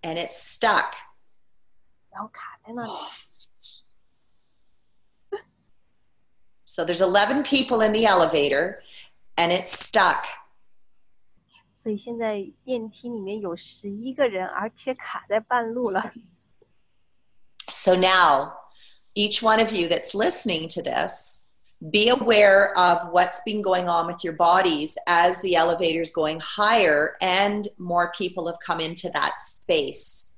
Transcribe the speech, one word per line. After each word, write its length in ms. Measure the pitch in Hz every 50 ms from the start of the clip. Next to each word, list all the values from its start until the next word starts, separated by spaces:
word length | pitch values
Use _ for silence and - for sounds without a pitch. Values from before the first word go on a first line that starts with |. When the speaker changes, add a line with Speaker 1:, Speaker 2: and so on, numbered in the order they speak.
Speaker 1:
And 140 | - 170 160
it's 420 | 165 170 170 - - - - - -
stuck. 360 | - 226 185 151 - - - - - - _ _ _ _ _ _ _ _ _ - _ _ - - _ _ _ _ _ _
Speaker 2:
然 120 | _ 190
后 80 | 208 226
卡 280 | _ - - - - _ _
在 60 | -
那 140 | 233 247 233
里。 60 | 220 - - - - - - - _ _ - - _ _ - - - - - _ _ _ _ _ _ _ _ _ _ _ _ _ _ _ _ _ _ _ _ _ _ _ _ _ _ _ _ _ _ - 415 - _ _ _ _ _ _ _ _ _ _ _ _ _ _ _ _ _ _ _ - - _ _ _
Speaker 1:
So 200 | - - - 165
there's 160 | 160 175 165
eleven 420 | 190 185 180 202 202 208 262 277 285
people 380 | - 277 269 254 - 247 226
in 100 | 220 214
the 140 | 214 220 226
elevator, 760 | 220 196 180 170 165 165 156 143 143 139 139 160 185 202 - - - - - - - _ _ - - -
and 160 | - 170 170
it's 220 | 175 185 180 - -
stuck. 500 | - - - - 220 190 175 - - - - - - - _ _ _ - - - - - - - - _ - _ _ _ - _ _ _ _ _ _ _ _ _
Speaker 2:
所 180 | - - 233
以 60 | 214 202
现 200 | - 240 233 233
在 320 | 233 220 214 208 196 - - _ _
电 260 | - 254 240 220 220
梯 200 | 208 _ _ 240
里 100 | 240 226
面 220 | 196 190 202 220
有 160 | 208 185 170 170
十 320 | - - - - - 202
一 240 | 202 208 226 262 262
个 160 | - 285 247
人， 180 | 202 185 185 190
而 220 | - - 196 226
且 240 | _ _ - - 254
卡 320 | - - - - 175 - _
在 120 | 196 220
半 340 | 220 _ 254 247 233 226 226
路 160 | 247 247 220
了。 240 | 190 185 - - - - - - _ _ _ _ _ _ _ _ _ _ _ _ _ _ _ _ _ _ _ _ _ - - - _ _ - -
Speaker 1:
So 280 | - - - 190 185
now, 580 | 180 185 185 185 185 180 160 143 135 143 143 - - - - - - - - - _ _ _ -
each 260 | 202 208 208 208 -
one 180 | 226 220 220 220
of 140 | 226 220 220
you 160 | 196 170 165
that's 240 | 170 - - - -
listening 600 | 202 220 359 359 - - 240 180 160 160 165 -
to 60 | -
this, 600 | - - - 62 165 - - - - - - - - _ _ _ _ _ _ _
be 280 | - 156 - 208 214 233
aware 600 | 247 277 220 220 226 208 208 202 190 196 202 - - 180
of 340 | 180 180 175 175 - 170
what's 320 | 170 175 180 180 - - -
been 180 | 220 214 214
going 280 | 202 190 185 180 180 175
on 180 | 170 170 165 175
with 160 | 175 - -
your 120 | 175 160 156
bodies 560 | 180 170 175 185 190 185 160 147 151 156 - - - -
as 340 | 175 170 175 180 180 -
the 140 | - 190 175
elevator's 580 | 165 165 170 170 170 185 165 156 165 165 160 -
going 260 | - 156 151 160 165
higher 800 | 160 - - - 208 208 226 233 202 165 151 147 151 - - -
and 480 | - 185 180 190 202 208 208 208 208 208 - -
more 340 | 180 180 175 175 175 175 175 -
people 280 | 202 180 180 185 170
have 140 | 165 165 - -
come 140 | - 175 165
into 300 | 160 160 170 - - 170
that 240 | 151 151 143 - - -
space. 880 | - - - - - - 175 160 143 135 - - - - - - - - -